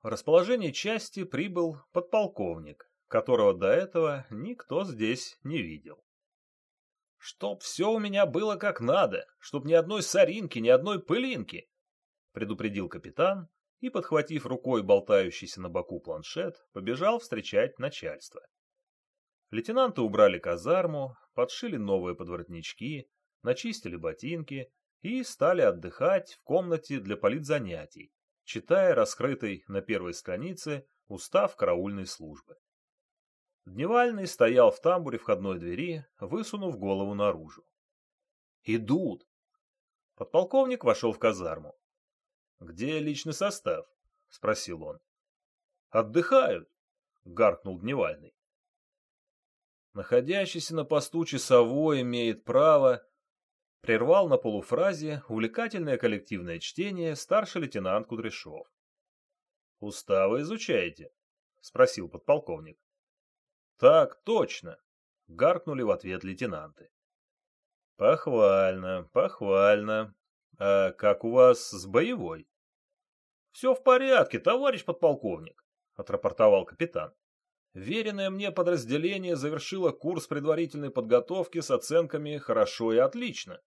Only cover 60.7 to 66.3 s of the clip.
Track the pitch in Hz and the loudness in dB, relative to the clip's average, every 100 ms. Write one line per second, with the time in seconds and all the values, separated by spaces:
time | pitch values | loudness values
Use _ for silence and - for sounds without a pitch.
60.7 | 123 87 - 82 _ _ _ _ _ - | 0 0 -8 -20 _ _ _ _ _ -18
61.7 | - 127 - 87 156 - 190 - 156 156 | 2 2 2 -12 -12 0 0 0 -12 -14
62.7 | 160 _ _ _ _ _ _ _ _ _ | -20 _ _ _ _ _ _ _ _ _
63.7 | _ 123 160 143 - - 220 151 - 87 | _ 8 8 4 -2 -4 -2 -2 -6 -14
64.7 | - _ _ _ _ _ 82 131 175 - | -20 _ _ _ _ _ 0 2 2 -4
65.7 | 139 117 90 92 92 95 | -6 0 -2 -2 -8 -8